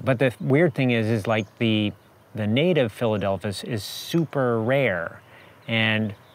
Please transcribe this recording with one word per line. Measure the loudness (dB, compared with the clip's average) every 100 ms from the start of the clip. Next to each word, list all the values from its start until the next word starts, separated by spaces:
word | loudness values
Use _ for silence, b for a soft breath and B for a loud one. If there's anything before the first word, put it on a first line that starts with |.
but | 0 0
the | 0 0
weird | 2 4 4
thing | 2 0
is, | 2 0
is, | 0 0
like, | -2 -2 -2
the, | 0 2 0 -4 -16 -20 -12
the | -6 0
native | 2 4 2 0
Philadelphus | -2 -2 0 -2 -2 -4 -8
is | -6 -6
super | -6 -12 -4 -2 0 0 0 0
rare. | 2 2 2 -2 -6 -12 B B B B -4
And | 0 2 0 -2 -6 -12